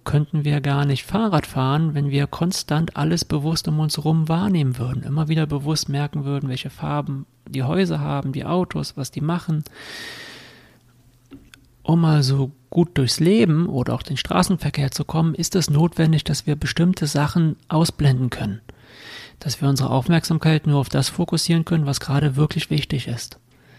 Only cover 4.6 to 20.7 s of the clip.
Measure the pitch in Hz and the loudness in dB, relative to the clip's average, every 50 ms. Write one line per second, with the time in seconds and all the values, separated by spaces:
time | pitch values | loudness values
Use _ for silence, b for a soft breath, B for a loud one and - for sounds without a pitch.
4.6 | 143 131 123 127 120 127 127 123 - - 139 156 160 151 160 160 156 151 156 139 | 2 0 0 -2 -4 -4 -4 -4 -4 -4 -2 -2 0 0 0 0 0 0 -2 -2
5.6 | 139 151 160 156 - - 139 143 147 143 - 151 139 139 143 139 143 135 127 - | -2 -2 -2 -2 -2 -2 -2 -2 -2 -2 -4 -4 -4 -2 -2 -2 -2 -4 -4 -6
6.6 | - 135 - - 151 151 147 147 143 143 139 135 143 - _ _ _ - - 135 | -8 -10 -10 -8 -6 -4 -4 -4 -4 -4 -6 -8 -8 -12 _ _ _ -8 -6 -4
7.6 | 127 123 165 185 196 175 160 147 143 147 143 139 139 135 131 143 - - 165 180 | -2 0 0 0 0 0 -2 -2 -2 -2 -4 -4 -4 -4 -6 -6 -4 -2 -2 -2
8.6 | 180 - - 156 143 - - 151 135 - - 135 143 156 170 175 - - 160 151 | -2 -2 -4 -6 -8 -8 -8 -8 -10 -8 -6 -4 -2 -2 -2 -2 -2 -2 -2 -4
9.6 | 151 B B B B B B B B B B B B B B B B B B B | -4 B B B B B B B B B B B B B B B B B B B
10.6 | B B B B B _ _ _ _ _ _ _ _ _ - - - - - - | B B B B B _ _ _ _ _ _ _ _ _ -20 -20 -20 -20 -20 -20
11.6 | _ _ _ _ - - 160 170 165 160 151 151 135 131 135 139 135 135 - _ | _ _ _ _ -2 0 2 4 4 4 4 4 4 2 2 0 0 -2 -6 _
12.6 | _ _ - 170 175 175 - 143 131 120 - - 156 175 208 226 233 170 151 156 | _ _ 2 2 2 2 2 0 0 2 2 2 4 4 6 6 4 4 4 2
13.6 | 175 - - 131 120 120 120 127 - - 147 - - - - 180 180 - 190 160 | 2 0 -2 -2 -2 -2 -4 -4 -4 -6 -6 -6 -4 0 2 2 2 2 2 0
14.6 | - 147 - - 143 131 - - 147 - - 160 160 165 156 - 170 - - 185 | -2 -2 -2 -2 -2 -2 -2 -4 -6 -2 0 0 0 0 0 -2 -2 -2 0 0
15.6 | 156 - 147 147 170 170 - - 160 160 160 147 - - 147 - - - 147 151 | 2 2 4 4 4 2 2 2 4 4 4 2 2 -2 -4 -2 -2 -2 -2 -2
16.6 | - 135 - - 165 180 185 - 170 143 - 147 147 151 - 175 165 156 143 - | -2 -2 0 2 2 2 2 0 -2 0 0 0 0 2 2 2 2 2 0 -2
17.6 | _ - - 156 170 - - - 151 139 127 127 131 120 - - - 104 98 110 | _ -2 0 2 2 2 2 2 4 4 4 4 0 -2 -2 -4 -4 -6 -6 -8
18.6 | - B B B B B B B B B B B B B B B - 143 120 - | -10 B B B B B B B B B B B B B B B -8 -6 -4 0
19.6 | - 139 139 131 131 - 120 131 127 - 170 160 - - 165 156 - 160 156 151 | 0 2 2 2 2 2 0 2 2 4 2 2 2 2 0 2 4 4 4 4
20.6 | - 151 | 4 2